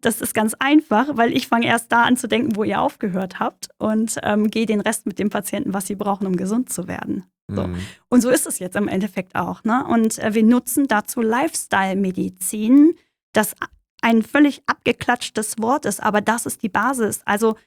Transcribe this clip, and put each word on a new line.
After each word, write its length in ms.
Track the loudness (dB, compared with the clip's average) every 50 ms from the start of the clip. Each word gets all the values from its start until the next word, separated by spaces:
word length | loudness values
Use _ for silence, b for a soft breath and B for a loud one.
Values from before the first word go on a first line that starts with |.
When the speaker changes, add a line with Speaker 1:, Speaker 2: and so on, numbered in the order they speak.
Speaker 1:
das 180 | -2 -2 -2 -2
ist 140 | -6 -4 -2
ganz 200 | -2 -2 -2 -2 -2
einfach, 560 | 2 4 4 4 4 4 2 2 2 0 0
weil 160 | 0 0 2 2
ich 120 | -2 -2
fange 200 | 0 0 0 2
erst 240 | 2 0 0 0 2
da 120 | 2 2 4
an 140 | 4 2
zu 100 | 0 0
denken, 280 | -2 -2 -2 0 -2 -2
wo 60 | -2 -2
ihr 160 | -2 0 0
aufgehört 580 | -2 -2 -2 -4 -6 -4 -4 -4 -6 -6 -6 -6
habt 300 | -6 -6 -6 _ -16 -18 _
und, 400 | _ -4 -2 0 0 -2 -2 -4 -4 -2
ähm, 260 | 0 0 2 0 0
gehe 160 | 0 0 0
den 160 | 0 0 0
Rest 240 | 0 -2 -4 -4 -6
mit 140 | -8 -6 -4
dem 100 | -4 -2
Patienten, 440 | -2 -4 -4 -6 -6 -6 -4 -4 -4
was 140 | -4 -6
sie 80 | -6 -8
brauchen, 320 | -4 -4 -4 -2 -2 -2
um 80 | -2 -2
gesund 340 | -2 -2 -2 -2 -2 -2 -4 -6
zu 140 | -8 -8
werden.“ 380 | -8 -10 -10 -8 -6 -6 -8 -8 -12 _ _ _ -8
So. 180 | -6 -4 -4
Speaker 2:
Mhm. 100 | -4 -6 -8 -8 B B B B _
Speaker 1:
Und 120 | 2 4
so 80 | 4 4
ist 180 | 2 2 0
es 120 | -4 -6 -8
jetzt 160 | -8 -6 -4
im 120 | -4 -2 -2
Endeffekt 460 | -2 -2 -2 -2 -4 -8 -8 -6 -6
auch, 280 | -4 -4 -4 -8 -6 -2
ne? 220 | 0 0 0 0
Und, 300 | 0 2 2 2 0 0 -2
äh, 140 | -4 -2 2
wir 100 | 4 4
nutzen 440 | 6 4 4 2 0 0 0 0
dazu 340 | 2 0 0 -2 -4 -4 -2
Lifestyle-Medizin, 1700 | -2 0 0 0 -2 -2 -4 -6 -6 -2 -2 0 0 0 0 0 -2 -2 -2 -2 -4 -6 -6 _ -8 -6 -4 -2 2 6 8 8 8 8 6 b b b b _ _ _ 0
das 220 | 0 0 0 -4 -8 -10 -12 _ _ _ _ _ _
ein 220 | 0 2 4 2 2
völlig 400 | 2 2 4 4 4 2 -2 _
abgeklatschtes 920 | -6 -6 -2 _ -2 -2 0 0 -2 -2 -2 -4 -6 -6 -6 -6 -6 -6 -4
Wort 260 | 0 0 0 0 0
ist, 160 | -4 -4 -2
aber 200 | -2 0 0 0
das 240 | 0 0 -2 -2 -4
ist 180 | -6 -6 -6 -6
die 60 | -2
Basis. 520 | -2 0 0 0 0 0 -2 -2 -2 -4 -2
Also 300 | -2 0 2 2 0 0 b b